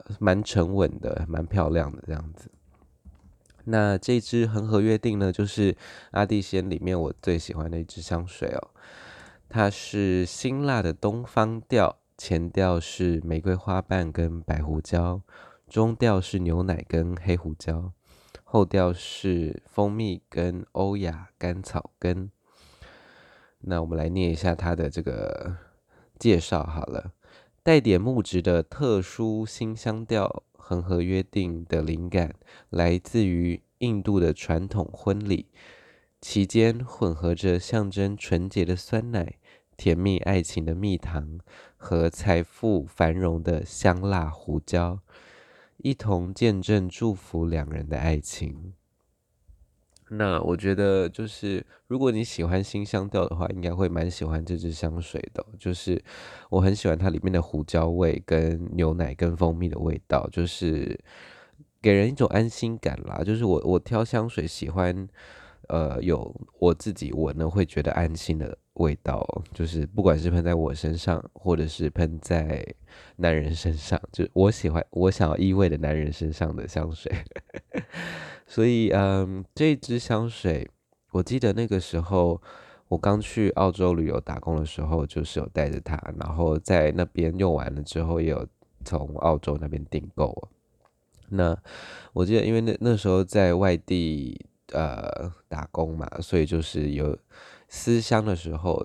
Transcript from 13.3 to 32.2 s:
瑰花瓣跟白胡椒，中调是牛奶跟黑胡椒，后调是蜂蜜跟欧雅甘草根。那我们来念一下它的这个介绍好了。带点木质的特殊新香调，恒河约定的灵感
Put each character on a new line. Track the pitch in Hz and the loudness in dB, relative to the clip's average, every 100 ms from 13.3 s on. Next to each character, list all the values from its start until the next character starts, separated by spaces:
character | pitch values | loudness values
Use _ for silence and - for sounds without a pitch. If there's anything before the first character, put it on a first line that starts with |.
| 82 | -2
瑰 | 95 92 | 0 -2
花 | - 92 | -2 -4
瓣 | - 95 82 | 0 -2 -2
跟 | 78 82 85 | 0 -2 -2
白 | 80 78 | -4 -2
胡 | 76 78 | 0 -2
椒， | - 85 87 90 - - - _ _ | 0 0 0 -2 -8 -20 -20 _ _
中 | 110 113 113 | 2 2 4
调 | 117 95 | 2 2
是 | 90 95 | 0 -2
牛 | 87 85 | 0 0
奶 | 95 85 - | 0 -2 -2
跟 | 82 85 87 | 0 0 -2
黑 | 87 87 | 0 0
胡 | 82 76 | -2 -8
椒， | - 80 90 - _ _ _ - | -4 -4 -6 -12 _ _ _ -20
后 | _ 113 92 | _ 2 4
调 | 98 90 | 4 2
是 | 87 - - 98 87 80 - _ | 0 -8 -6 -2 0 -2 -6 _
蜂 | - 104 | -2 0
蜜 | 107 107 82 _ | 0 -4 -6 _
跟 | - 87 90 - | -4 -2 -4 -6
欧 | - 98 101 | -2 -2 -2
雅 | 90 82 90 - | -4 -6 -12 -8
甘 | 87 90 | -6 -6
草 | 95 - - _ | -6 -8 -8 _
根。 | 90 90 95 - _ _ _ - - - - - - _ _ _ | -2 -2 -6 -14 _ _ _ -20 -20 -20 -20 -20 -20 _ _ _
那 | 98 85 | -4 -2
我 | 82 | -2
们 | 80 | -2
来 | 78 | -2
念 | 92 87 | 0 0
一 | 80 | 0
下 | 92 | 0
它 | 82 85 85 | 0 -2 -2
的 | 78 | -2
这 | 82 | -4
个 | 78 53 50 - - 87 - _ _ _ _ - | -6 -4 -6 -6 -8 -10 -14 _ _ _ _ 0
介 | 113 87 | 4 4
绍 | - 85 | 2 -4
好 | 82 80 - | -4 -8 -8
了。 | 64 92 - _ - _ _ | -8 -12 -16 _ -20 _ _
带 | - 160 | 6 6
点 | 120 92 | 8 4
木 | 113 127 | 4 0
质 | 98 90 | 0 0
的 | 87 85 | 2 2
特 | 80 - 135 101 | 0 -2 0 2
殊 | 92 - 113 110 110 | 0 -4 -2 -2 -4
新 | - 110 | -6 -6
香 | 110 113 110 113 | -6 -4 -4 -2
调， | 110 98 - - | 0 0 -4 -14
恒 | _ - 87 | _ -4 -4
河 | 87 87 | 0 0
约 | 87 92 | 2 0
定 | 92 101 90 85 85 | 0 -2 -2 -4 -2
的 | 82 | -2
灵 | 78 80 87 | 0 -2 -2
感 | 90 | 0